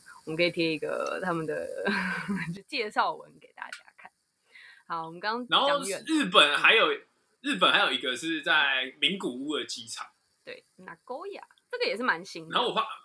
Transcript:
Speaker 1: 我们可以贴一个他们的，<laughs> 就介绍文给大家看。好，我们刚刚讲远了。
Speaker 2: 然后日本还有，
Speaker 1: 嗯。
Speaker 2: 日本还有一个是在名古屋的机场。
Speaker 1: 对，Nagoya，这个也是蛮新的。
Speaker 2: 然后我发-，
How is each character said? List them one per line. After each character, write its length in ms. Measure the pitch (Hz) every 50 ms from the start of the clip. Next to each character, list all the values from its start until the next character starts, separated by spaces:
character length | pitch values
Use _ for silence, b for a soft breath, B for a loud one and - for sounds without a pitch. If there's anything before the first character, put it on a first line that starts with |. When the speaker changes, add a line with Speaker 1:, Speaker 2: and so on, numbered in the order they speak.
| B B B B B
Speaker 1:
我 60 | -
们 60 | 160 160
可 60 | 175
以 80 | 175
贴 200 | 165 175 165 165
一 60 | 160 147
个 420 | - - - - - 67 69 - 185
他 100 | 185 170
们 120 | 165 160
的， 220 | 156 151 156 - - - - -
<laughs> 680 | - 208 196 185 185 - - - - 202 185 165 156 170
就 80 | 202 -
介 260 | _ 294 277 220 208
绍 240 | 226 262 226 185 156
文 180 | 151 147 151 151 135
给 120 | - - _
大 100 | - - -
家 80 | - - - - _ _
看。 140 | - - _ _ _ _ _ _ b b b b b b b b b _
好， 180 | 170 165 165
我 60 | 160
们 80 | 165 175
刚 260 | 190 208 220 240 247
刚 20 | 240
讲 120 | - 185 247 277 285 285 277 -
远 120 | 381 -
了。 60 | 226
Speaker 2:
然 120 | - 320 311
后 60 | 269
日 20 |
本 320 | 185 175 202 151 143 143 131
还 180 | 135 160 202
有， 160 | 226 196 160
Speaker 1:
嗯。 100 | 147 139 - _ _ _ _ _ _ _
Speaker 2:
日 140 | _ 269 262 185
本 140 | 180 147
还 80 | 139 185
有 120 | 208 160
一 80 | 131 123
个 160 | 139 131 123 120
是 240 | 156 160 160 156
在 520 | 139 170 165 151 143 139 135 131 131 131 131 -
名 200 | - - 190 196
古 100 | - 156
屋 260 | 120 127 135 147 151
的 80 | 131 117
机 220 | - - 123 117 117
场。 200 | - - - - _ _ _ _ _ _ _
Speaker 1:
对， 200 | - - - _ _ _ _
Nagoya， 640 | 185 190 - _ _ - 247 285 349 403 392 277 - _ - _ _ _
这 80 | - 480
个 80 | 494
也 100 | 254 180
是 60 | 202
蛮 220 | 247 247 180 165 180
新 220 | - - 180 160 160
的。 60 | 165
Speaker 2:
然 60 | -
后 100 | 247 226
我 40 | 196
发-， 140 | 208 220 - - -